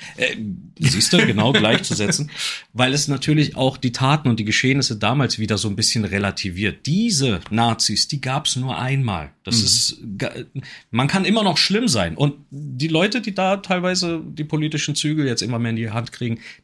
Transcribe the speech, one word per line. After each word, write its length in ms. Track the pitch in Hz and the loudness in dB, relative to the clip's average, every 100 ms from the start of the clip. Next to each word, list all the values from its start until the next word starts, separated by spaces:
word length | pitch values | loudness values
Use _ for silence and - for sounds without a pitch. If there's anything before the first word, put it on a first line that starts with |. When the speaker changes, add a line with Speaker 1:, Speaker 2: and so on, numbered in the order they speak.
| - - | -12 -4
Speaker 1:
Äh, 180 | 131 - 107 90 - - | -4 -2 -6 -8 -12 0
siehst 360 | 160 98 - | 2 2 4
du, 120 | 185 - | 4 4
genau, 280 | 104 113 | 4 4
gleichzusetzen, 760 | 113 107 123 - - 101 - 73 - - | 4 4 2 0 -2 0 0 -4 -6 -6
<laughs> 200 | - - | -8 -10
weil 180 | 113 127 | 0 2
es 160 | 143 143 | 2 0
natürlich 480 | 139 - 151 147 - | 0 2 2 2 2
auch 220 | 131 131 | 0 0
die 140 | 127 | -2
Taten 360 | 120 135 156 127 | 0 2 4 2
und 100 | 113 | 0
die 60 | |
Geschehnisse 520 | 107 - 127 139 127 107 | 2 2 2 2 0 0
damals 420 | 104 139 120 - | 0 2 2 0
wieder 180 | 110 104 | -2 0
so 120 | 107 | 0
ein 40 | |
bisschen 300 | 95 104 120 | 0 0 0
relativiert. 800 | 101 98 101 - 98 90 107 - | 0 0 0 -2 -6 -2 -2 -2
Diese 560 | - 185 233 160 135 90 - | -2 0 2 2 2 0 -2
Nazis, 600 | 110 117 110 - 104 - | 2 2 2 0 0 0
die 120 | 143 | -2
gab's 360 | 131 135 147 127 | -4 -2 -2 -2
nur 220 | 127 87 | -4 -4
einmal. 520 | 127 139 120 90 73 - | -2 0 0 -2 -6 -12
Das 140 | - 117 | -2 0
Speaker 2:
Mhm. 80 | |
Speaker 1:
ist 340 | 95 - - - 113 98 | 2 2 0 -4 -10 -6
ga-, 260 | 135 - - 139 - - - | -6 -6 -10 -10 -12 -18 -4
man 180 | 113 143 | 0 2
kann 160 | 196 | 2
immer 200 | 180 220 | 2 2
noch 120 | 202 156 | 2 2
schlimm 320 | - 202 247 | 2 2 2
sein 260 | 113 85 | 2 0
und 200 | - 143 - - | 2 0 0 -12
die 380 | 139 147 127 160 | -12 -10 -4 0
Leute, 340 | 156 208 247 | 2 2 0
die 120 | 208 | -4
da 220 | 190 190 196 | -2 0 0
teilweise 640 | 196 180 180 185 175 165 | 0 -2 0 0 -2 -4
die 220 | - 143 | -6 -8
politischen 500 | 151 156 151 147 - | -4 -2 -2 -2 -2
Zügel 320 | 143 147 156 139 | -2 0 0 0
jetzt 140 | 113 | 0
immer 180 | 107 120 | -2 -2
mehr 120 | 117 | 0
in 60 | 113 | -2
die 140 | 113 | -2
Hand 200 | 113 117 | -4 -6
kriegen, 280 | - 123 117 - - | -6 -4 -4 -8 -14